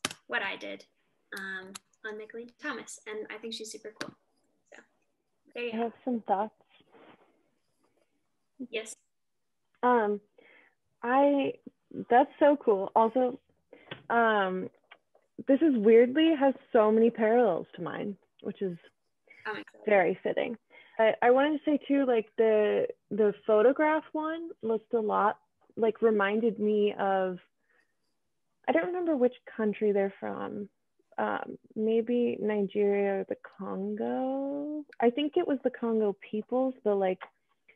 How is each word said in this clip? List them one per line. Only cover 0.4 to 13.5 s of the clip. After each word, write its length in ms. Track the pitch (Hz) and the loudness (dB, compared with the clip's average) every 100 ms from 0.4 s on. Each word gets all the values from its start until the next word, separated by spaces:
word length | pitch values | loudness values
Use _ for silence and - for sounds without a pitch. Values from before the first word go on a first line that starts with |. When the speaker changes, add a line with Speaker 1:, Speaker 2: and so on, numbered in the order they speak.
Speaker 1:
I 120 | 196 190 | -6 -8
did, 300 | 202 196 - _ _ _ _ 202 | -12 -14 -18 _ _ _ _ -12
um, 360 | 190 190 190 202 _ _ 220 | -10 -12 -14 -18 _ _ -14
on 120 | 214 | -12
Michaeline 340 | 214 226 233 - | -14 -16 -16 -14
Thomas, 380 | 302 233 220 - - | -12 -10 -12 -18 -14
and 220 | 214 214 | -12 -12
I 80 | 214 | -14
think 160 | 233 | -12
she's 160 | 226 220 | -12 -14
super 200 | 208 214 - | -16 -16 -14
cool. 120 | - - _ _ _ _ _ | -14 -14 _ _ _ _ _
So 80 | - - _ _ _ _ _ _ | -20 -20 _ _ _ _ _ _
there 100 | - 240 | -10 -8
you 60 | |
Speaker 2:
I 20 | 226 | -6
Speaker 1:
go. 80 | |
Speaker 2:
have 100 | 233 - - | -6 -6 -6
some 160 | 240 208 | -6 -2
thoughts. 280 | 190 214 - _ _ _ - - - _ _ _ _ _ _ _ _ _ _ _ _ _ - 254 | -2 -4 -10 _ _ _ -20 -20 -20 _ _ _ _ _ _ _ _ _ _ _ _ _ -16 -12
Speaker 1:
Yes. 240 | 226 220 - _ _ _ _ _ _ _ _ | -10 -10 -16 _ _ _ _ _ _ _ _
Speaker 2:
Um, 360 | 247 247 208 208 - _ _ _ _ _ _ _ | 2 4 2 -2 -8 _ _ _ _ _ _ _
I, 520 | 233 262 285 285 269 - - - _ - 202 | -2 2 4 2 0 -6 -14 -20 _ -14 2
that's 220 | 240 285 - | 4 4 4
so 180 | 285 294 | 4 4
cool. 340 | - 202 190 - | 2 0 0 2
Also, 440 | 226 254 254 254 _ | 2 2 -2 -4 _